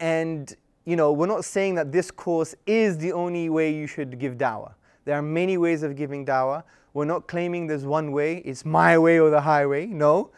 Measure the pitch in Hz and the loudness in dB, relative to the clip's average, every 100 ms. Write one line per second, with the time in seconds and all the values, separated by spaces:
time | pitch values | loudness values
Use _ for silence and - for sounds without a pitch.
0 | 165 160 165 160 139 - _ _ - 170 | -2 -2 -2 -6 -10 -18 _ _ -6 2
1 | 147 147 180 214 170 202 196 180 147 165 | 2 2 0 -2 -4 -2 -2 -2 -2 -2
2 | 175 - - 165 160 - - 220 214 160 | -2 -6 -4 -2 -2 -6 -2 2 2 0
3 | 170 170 175 175 165 160 156 156 147 - | -4 -4 -4 -4 -2 0 0 -2 -6 -8
4 | 135 123 135 123 127 107 107 _ _ _ | -10 -6 -8 -4 -4 -4 -12 _ _ _
5 | - 147 151 165 185 185 170 160 151 139 | -4 -4 -2 -2 0 0 0 0 -2 -6
6 | 143 143 135 131 131 147 - _ _ 143 | -8 -8 -2 0 0 -4 -10 _ _ -6
7 | 147 175 - 175 175 175 165 151 139 151 | -2 -4 -4 -6 -4 -4 -4 -6 -2 -2
8 | 151 143 151 175 - 160 156 160 170 165 | -2 -2 -2 -4 -8 -10 -2 4 6 6
9 | 165 170 156 151 147 147 143 143 208 170 | 6 8 6 4 4 2 2 -2 -4 0
10 | 147 165 302 | 4 4 0